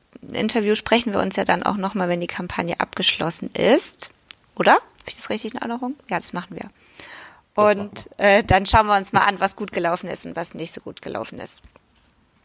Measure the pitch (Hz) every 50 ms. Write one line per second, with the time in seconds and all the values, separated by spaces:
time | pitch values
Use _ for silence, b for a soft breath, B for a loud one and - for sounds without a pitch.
0 | _ _ _ - - - - - 220 220 - 233 202 208 214 214 - - 220 240
1 | - 214 196 196 190 190 - 196 190 - 180 180 - - 202 202 185 196 - 196
2 | 180 175 175 175 175 - - - 180 180 - 185 175 170 - - - - - -
3 | 180 - - - 160 165 - - - - - - 170 190 262 339 - - - -
4 | - - _ _ _ - - _ _ _ _ - 180 196 277 415 - _ _ _
5 | - - - - - - 214 214 - 214 - - - 233 233 247 262 247 294 _
6 | _ - 185 170 - - - 175 180 - 175 - 190 196 B B B B B B
7 | B B B B B B B B B _ - 208 208 208 208 202 202 202 - -
8 | - - - - 190 202 196 220 - - 190 190 196 - - 220 214 208 208 196
9 | 196 - - 190 - 202 196 - 196 196 - - 208 190 - 190 170 170 175 -
10 | - 170 - - - 165 170 165 170 - - 156 160 - - - - - - -
11 | - - - 104 110 - - - - - - - _ - _ - _ _ _ _
12 | _ _ _ _ _ _ _ _ _